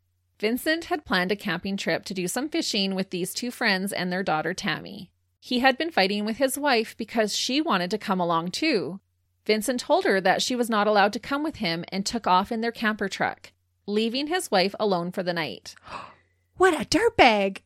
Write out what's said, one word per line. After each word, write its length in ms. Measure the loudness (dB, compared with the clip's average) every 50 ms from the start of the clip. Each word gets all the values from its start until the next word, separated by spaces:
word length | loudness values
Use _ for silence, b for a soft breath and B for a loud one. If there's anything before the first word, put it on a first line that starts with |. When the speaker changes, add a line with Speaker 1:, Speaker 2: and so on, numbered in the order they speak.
| _ _ _ _ _ _ _ -4
Speaker 1:
Vincent 480 | -2 -2 -2 0 0 -2 -2 -2 -2
had 200 | -4 -4 -4 -2
planned 260 | 0 0 0 2 0
a 40 | -2
camping 400 | -2 -2 -4 -4 -4 -4 -6 -6
trip 300 | -4 -2 -2 -2 -2 -2
to 80 | -6 -6
do 140 | -4 -4 -4
some 220 | -2 -4 -4 -4
fishing 440 | -4 -4 -4 -2 0 0 0 0 0
with 160 | -2 -4 -4
these 240 | -4 -6 -6 -4 -6
two 180 | -6 -8 -8
friends 400 | -6 -2 0 0 0 0 0 -4
and 200 | -4 -4 -4 -2
their 100 | -2 -2
daughter, 320 | 0 0 0 0 0 -2 -4
Tammy. 580 | -4 -4 -4 -4 -4 -6 -12 -16 -16 -18 -20 _ _ _ _ _ _
He 200 | -8 -4 -2 2
had 180 | 2 2 2 2
been 140 | -2 -2
fighting 320 | 2 2 2 2 2 0 -2
with 140 | -4 -2 0
his 200 | 0 0 0 0
wife 380 | 0 2 2 2 0 -2 -6 -10
because 380 | -10 -6 0 0 0 0 0
she 260 | -2 -2 -2 0 0
wanted 280 | 0 0 0 0 0 -2
to 60 | -4 -4
come 220 | -2 -2 0 0
along 320 | 2 2 2 2 0 -2
too. 480 | -4 -2 0 2 2 2 0 -2 -8 -10 _ _ _ _ _ _ _ _ _
Vincent 340 | 0 0 0 2 -2 -2 -2
told 240 | 0 2 2 2 4
her 180 | 4 2 4
that 200 | 4 4 2 2
she 140 | 2 -2 0
was 140 | -2 0 0
not 180 | 2 2 2 4
allowed 260 | 4 4 4 4 2
to 60 | -2
come 220 | -6 -4 -4 -4
with 140 | -4 -4 -6
him 280 | -4 -2 -2 -2 -2 -6 -6
and 140 | -6 -6 -4
took 220 | -4 -4 -4 0 4
off 240 | 4 4 4 2
in 100 | -2 -2
their 100 | -2 -4
camper 380 | -4 -2 -2 -2 0 0 -4 -4
truck, 420 | -2 -2 -2 -2 -2 -4 _ -20 _ _ _ _ _ _ -8 -2
leaving 400 | 0 0 0 0 0 -2 -4 -2
his 240 | -2 -4 -2 2
wife 240 | 2 2 2 2 0 -2
alone 320 | 0 2 2 0 0 -4
for 120 | -4 -4 -4
the 100 | -2 -2
night. 400 | -2 -2 -4 -6 -10 -14 -18 -20 -20 _ -16
<gasps> 680 | -14 -14 -14 -16 -20 _ _ _ _ _ _ _ _ 4
Speaker 2:
What 160 | 4 4 4
a 120 | 2 0
dirtbag! 760 | 0 2 4 4 4 6 8 6 8 8 6 2 0 -2 -6 _